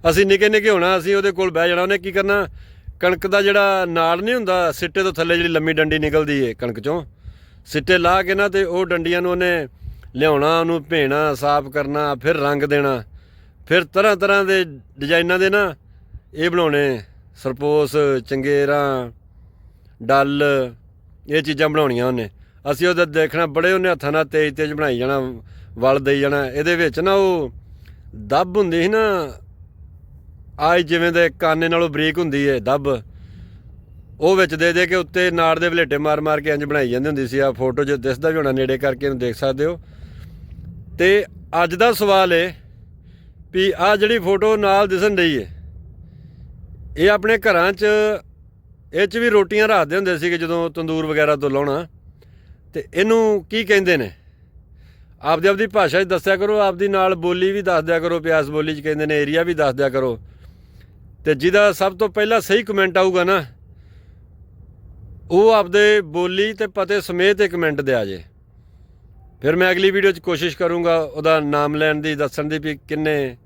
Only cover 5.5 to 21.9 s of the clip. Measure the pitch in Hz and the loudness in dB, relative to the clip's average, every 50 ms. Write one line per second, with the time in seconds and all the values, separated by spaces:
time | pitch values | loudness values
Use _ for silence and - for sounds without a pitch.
5.5 | 165 160 156 160 160 151 156 156 156 156 156 151 143 156 151 147 147 139 131 117 | 0 0 0 0 0 0 0 0 0 -2 -2 0 0 0 0 0 -2 -2 -2 -2
6.5 | 110 - - 120 113 110 107 139 156 175 151 - - _ - - - - - - | -4 -6 -6 -6 -6 -6 -6 -6 -6 -6 -8 -10 -18 _ -20 -20 -20 -20 -20 -20
7.5 | - - - - - 151 135 185 185 180 170 170 180 190 190 180 196 190 202 202 | -20 -20 -20 -6 -6 -6 0 2 2 4 4 4 2 2 2 0 0 0 0 0
8.5 | 185 196 196 170 175 180 190 175 175 170 165 165 175 175 175 180 180 180 180 180 | 0 0 -2 0 -2 -4 -2 -2 -2 -2 -2 -2 -2 0 0 0 0 0 0 0
9.5 | 175 165 147 127 - - - - - - - - - 127 143 156 151 139 143 151 | 0 -2 -4 -6 -12 -16 -16 -16 -16 -16 -20 -14 -4 0 2 2 4 4 2 2
10.5 | 165 165 165 165 170 165 143 - 165 160 143 135 139 147 156 151 143 120 139 143 | 2 2 0 0 -2 -4 -4 -2 -2 0 0 0 0 0 0 0 -2 -2 -2 0
11.5 | 147 147 143 135 131 147 143 139 143 147 147 147 143 127 117 151 170 151 139 143 | 0 0 -2 -4 -6 -6 -4 -2 -4 -2 -2 -2 -4 -2 -2 -2 0 0 0 0
12.5 | 147 143 139 139 143 143 143 139 135 120 107 - - - - - - - - - | 0 0 0 0 0 0 2 0 -2 -2 -6 -10 -18 -20 -20 -20 -20 -20 -20 -20
13.5 | - _ - - 160 180 180 - - 190 202 214 208 180 190 196 202 202 196 190 | -20 _ -6 0 0 0 0 0 0 2 2 2 2 2 2 2 2 2 2 2
14.5 | 196 190 185 165 143 131 - - - - 139 143 170 170 170 170 180 185 190 190 | 2 0 0 -2 -6 -18 -20 -20 -14 -10 -4 0 0 0 2 2 0 2 2 2
15.5 | 196 208 202 185 147 _ _ - - - - - - - _ _ - 147 160 175 | 2 2 0 0 -4 _ _ -20 -20 -20 -20 -20 -20 -20 _ _ -8 -4 -4 0
16.5 | 170 175 170 156 147 143 143 139 131 113 98 - - - - - - - - 135 | 0 2 0 2 2 2 2 0 -2 -4 -8 -14 -20 -20 -20 -20 -20 -8 -8 -8
17.5 | 127 127 143 147 151 151 151 131 - 151 147 143 135 131 113 - 139 135 131 143 | -6 -4 -2 0 2 2 0 0 0 0 2 2 0 -2 -2 -4 -6 -4 -2 0
18.5 | 143 143 143 139 143 147 143 139 135 131 123 117 - - _ - _ - - - | 0 0 2 2 0 0 0 0 -2 -4 -6 -8 -12 -20 _ -20 _ -20 -20 -20
19.5 | _ - - - - - - - - _ 117 113 135 139 139 139 143 143 147 147 | _ -20 -20 -20 -20 -20 -20 -20 -20 _ -2 0 2 2 2 0 0 0 0 2
20.5 | 143 135 131 123 117 - - - - - - - - - - - 147 160 151 151 | 2 0 -2 -4 -8 -18 -20 -20 -20 -20 -20 -20 -20 -20 -10 -4 -2 -2 -2 -2
21.5 | 156 139 156 156 151 156 151 139 | -2 0 0 0 2 2 0 2